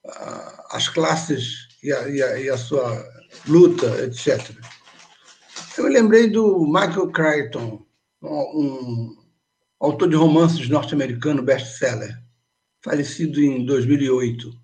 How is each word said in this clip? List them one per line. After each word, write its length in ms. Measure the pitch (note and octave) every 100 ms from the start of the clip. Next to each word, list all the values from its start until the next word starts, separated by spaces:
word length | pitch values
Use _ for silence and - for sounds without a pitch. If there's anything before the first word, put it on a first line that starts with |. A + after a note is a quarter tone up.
| -
ah, 640 | - - - - - -
as 180 | B2 -
classes 800 | - D#3+ D#3+ - C3 - - - _
e 100 | C#3+
a, 160 | C3 B2
e 140 | C#3
a, 180 | B2+ B2+
e 80 | C3+
a 60 | B2
sua 480 | - C#3+ B2 A2+ - - _ - -
luta, 580 | D#3+ F3 E3+ A#2+ -
et 100 | B2+
cetera. 460 | - C#3+ A#2+ - - - - _ _ _ _ _ _ _ - - -
Eu 80 |
me 60 | -
lembrei 400 | C4+ A3 A3 A3+
do 360 | G#3+ G#3+ F#3+ D3+
Michael 440 | F3 G3 F3+ E3+
Crichton, 760 | E3+ D#3 D3+ C#3 B2 A#2+ G#2+ _ _ _ _
um, 60 | D#3+
um 880 | D3+ C3+ D3+ C#3+ C3 B2 A2+ A#2 - _ _ _ _ _ _
autor 280 | D3 D3 F3
de 60 |
romances 540 | D#3 D#3+ D#3 E3 E3 B2
norte-americano, 760 | D3 - D3 C3 A#2+ D3 C#3+
best-seller, 800 | B2+ C3 - - B2+ - - - - _ _ _ _ _
falecido 600 | - D3+ C#3+ - D#3+ C#3
em 220 | C#3+ B2+
dois 220 | B2 C3+ A#2+
mil 140 | C#3+
e 100 | C3+
oito. 420 | B2+ A#2+ A#2 - -